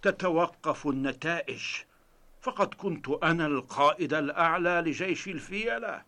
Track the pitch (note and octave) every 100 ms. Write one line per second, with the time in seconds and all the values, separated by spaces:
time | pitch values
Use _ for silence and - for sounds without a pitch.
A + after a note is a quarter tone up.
0 | G3+ F#3+ F#3+ E3 E3+ - D#3+ C#3+ D3 C3+
1 | C3+ A#2+ D#3 E3+ C#3+ A#2 - - - _
2 | _ _ - - - B3 G3 - G3 D#3+
3 | - D3+ D#3+ E3+ D#3 C#3 B2 - C#3+ D3+
4 | D3+ D3+ C#3+ D3 E3 E3+ F3 F3 E3 C3
5 | F#3 F3 F#3+ E3 - G3 A3 A#3 A3+ -